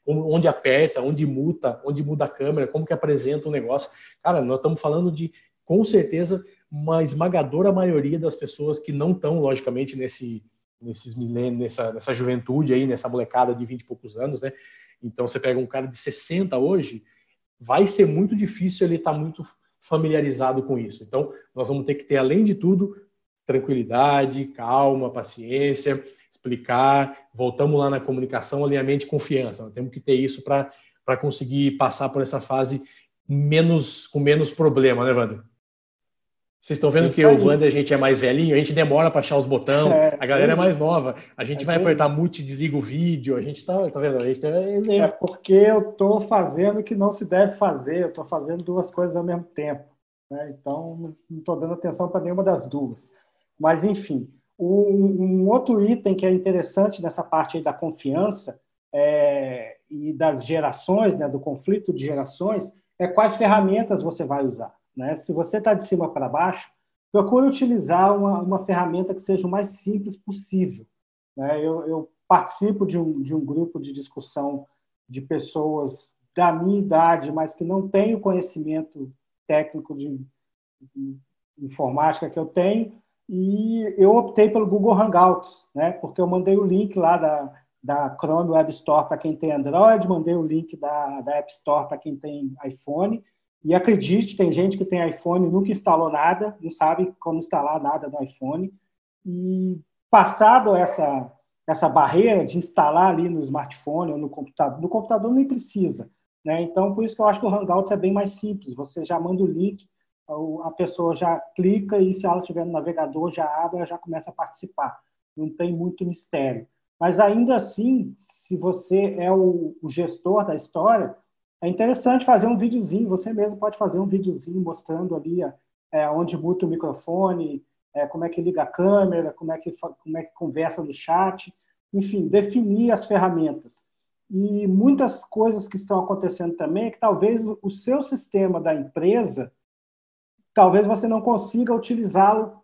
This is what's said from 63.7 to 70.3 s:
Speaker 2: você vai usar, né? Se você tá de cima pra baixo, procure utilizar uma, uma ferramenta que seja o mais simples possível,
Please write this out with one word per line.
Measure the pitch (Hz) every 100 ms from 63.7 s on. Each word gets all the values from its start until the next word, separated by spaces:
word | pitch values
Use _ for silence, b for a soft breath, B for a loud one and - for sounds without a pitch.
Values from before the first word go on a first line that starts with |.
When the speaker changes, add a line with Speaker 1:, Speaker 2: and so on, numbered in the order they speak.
| 208 226 185
Speaker 2:
você | 156 165 139
vai | 143
usar, | 135 120 110 _ _ -
né? | 131 156
Se | -
você | 160 170 214
tá | 214 196
de |
cima | - 180 165
pra | 147 127
baixo, | 143 175 - - _ _ _ _
procure | 208 196 247 269
utilizar | 269 254 233 147 175 190 202
uma, | 196 190
uma | 180 185 -
ferramenta | 175 175 175 185
que | 185
seja | - 190 180
o |
mais | 196 190
simples | - 190 208 196 190
possível, | -